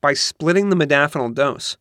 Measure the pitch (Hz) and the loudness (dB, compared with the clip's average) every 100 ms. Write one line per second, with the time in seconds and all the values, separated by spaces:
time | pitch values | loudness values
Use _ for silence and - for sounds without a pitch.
0 | 143 139 - - 156 180 202 185 151 143 | 0 0 -4 -4 0 2 2 2 2 2
1 | 147 151 120 117 139 127 - - | 2 0 -4 -2 -2 -2 -10 -12